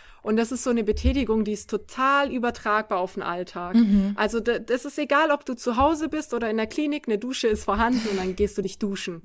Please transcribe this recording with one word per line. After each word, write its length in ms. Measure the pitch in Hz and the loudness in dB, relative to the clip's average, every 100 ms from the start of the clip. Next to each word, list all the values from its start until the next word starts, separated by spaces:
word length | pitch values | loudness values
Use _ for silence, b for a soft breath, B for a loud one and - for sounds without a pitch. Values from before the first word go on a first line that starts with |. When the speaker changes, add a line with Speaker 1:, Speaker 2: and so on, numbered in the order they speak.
| b b | b b
Speaker 1:
Und 160 | 214 220 | 0 2
das 160 | 226 | 2
ist 100 | 254 | 0
so 60 | 254 | 0
eine 160 | 240 208 | 2 0
Betätigung, 580 | 214 262 269 220 220 | 2 2 2 2 2
die 80 | 208 | 0
ist 180 | 208 - | -4 -4
total 600 | 214 - - 262 277 285 | -6 -6 0 2 4 2
übertragbar 680 | 247 233 233 214 214 214 190 | 0 -2 -2 0 0 0 -2
auf 160 | 190 196 | -2 -4
den 80 | |
Alltag. 520 | - 175 175 175 175 226 | -4 -4 -6 -8 0 4
Speaker 2:
Mhm. 380 | 214 202 196 202 | 6 4 2 0
Speaker 1:
Also 240 | 214 226 | 0 0
d-, 220 | 240 226 226 | -2 -2 -2
das 200 | 262 285 | -2 -2
ist 120 | - | -4
egal, 340 | 285 285 311 | 2 4 4
ob 120 | 294 - | 2 -2
du 80 | |
zu 220 | 240 247 233 | -4 -2 2
Hause 320 | 285 311 311 | 4 2 -2
bist 260 | 311 - | -4 -4
oder 160 | 240 226 | -2 -2
in 60 | 220 | -2
der 120 | 220 | -2
Klinik, 360 | - 302 294 - | -2 -2 -2 -2
eine 80 | 208 | -2
Dusche 320 | 247 262 226 | -2 -2 0
ist 160 | 214 - | 0 0
vorhanden 420 | 202 233 247 220 | 2 2 2 0
und 80 | 190 | -2
dann 220 | 185 185 | -2 0
gehst 200 | 202 202 | -2 -2
du 40 | |
dich 180 | 190 - | -6 -4
duschen. 400 | 202 196 - 170 | -4 -4 -8 -6